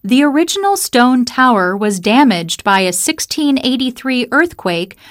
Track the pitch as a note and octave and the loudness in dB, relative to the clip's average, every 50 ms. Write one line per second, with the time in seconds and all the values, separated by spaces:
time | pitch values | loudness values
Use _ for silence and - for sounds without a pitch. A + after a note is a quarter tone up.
0 | - F#3+ B3 C4+ C#4+ D4 C4+ D4+ F4 E4+ - G4 G4 G4+ G4+ F#4+ - - - B3 | 0 2 2 2 2 2 2 0 0 0 -2 -2 0 -2 -2 -2 -4 -2 2 2
1 | A#3+ B3+ B3+ B3+ A#3+ - - - C4 B3+ A#3+ G3 F#3 F3+ F#3+ G3+ G#3+ G#3 G3+ F#3 | 4 4 2 2 0 -2 0 0 2 2 4 2 0 0 -2 -2 -2 -2 -2 -2
2 | F3 A3 A3 C4 D4 B3+ F#3+ E3+ E3+ E3 - - - G3+ G3 F#3+ F#3+ F3+ F3 - | -2 2 4 4 4 4 2 0 -4 -6 -10 -4 -2 0 2 2 2 0 -2 -2
3 | - - D#4+ - - _ - - D4+ C#4+ C4+ C4 - B3+ C4 B3+ C4 C4 B3+ - | -4 -4 -4 -6 -8 _ -6 -4 -2 0 0 0 -2 -2 -2 -2 -4 -6 -6 -6
4 | - C4 B3+ B3 A#3+ B3 - C#4+ E4+ E4+ - - - F#3 F3 E3+ F3+ F#3+ - _ | -6 -4 -2 -2 -2 -2 0 0 0 0 -4 -8 -6 -4 -4 -4 -6 -8 -12 _
5 | - - | -20 -20